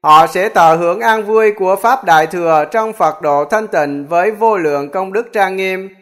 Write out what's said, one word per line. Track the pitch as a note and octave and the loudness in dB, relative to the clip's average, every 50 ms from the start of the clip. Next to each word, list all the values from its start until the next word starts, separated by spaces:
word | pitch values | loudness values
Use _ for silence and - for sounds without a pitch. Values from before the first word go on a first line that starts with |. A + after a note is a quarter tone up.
Họ | - D3+ D3+ D#3 E3 | 6 6 6 6 6
sẽ | E3 - F3+ F#3+ A3 | 2 0 -4 -4 0
tận | A3 G3+ E3+ D#3+ E3 E3 | 2 4 4 4 4 2
hưởng | F3 E3+ F3+ G#3 | 0 -2 -2 0
an | A#3 A3+ A3 A3 G#3 | 0 0 0 0 -2
vui | G3+ A3 A3 A3 G#3+ | 0 0 2 2 2
của | G#3 G#3 F#3+ F#3 G3 | 0 0 0 0 0
Pháp | G3 - A#3 A#3 C4 A#3 | 0 2 0 0 0 2
Đại | F#3 E3 D#3 D#3 | 2 4 4 4
Thừa | D#3+ F#3 F3+ E3+ E3 C3 C#3 D3+ D#3 | 0 -4 -4 0 2 2 2 0 0
trong | - A3+ A3 A3 | -2 -4 -4 -4
Phật | G#3+ - F#3 D#3 D3+ - | -2 -2 -2 -2 -2 -2
độ | E3+ D3+ C#3+ C#3+ D3 | -2 0 0 0 0
thanh | D3 - A3 A3 | 0 -2 -4 -4
tịnh | G#3+ - E3+ D3 C#3+ C#3+ C#3+ C#3+ | -2 -2 -2 -2 -2 -4 -8 -8
với | D3 E3+ E3+ F3+ G#3+ | -2 -2 0 0 0
vô | A3 G3+ A3+ A3+ G#3+ | -2 0 0 0 0
lượng | F#3+ E3 D3+ C#3+ C#3+ C#3+ C#3+ | 0 0 -2 -2 -2 -4 -4
công | C#3+ F#3 F#3+ F#3+ | -6 -6 -6 -4
đức | F#3+ G#3+ A#3+ A#3 | -4 -6 -6 -4
trang | - A3 G3 F#3 F#3+ | -2 -2 -2 -2 -2
nghiêm. | F#3+ F#3+ F#3+ F#3+ F#3 F#3+ F#3+ - _ | -4 -4 -4 -4 -6 -8 -12 -18 _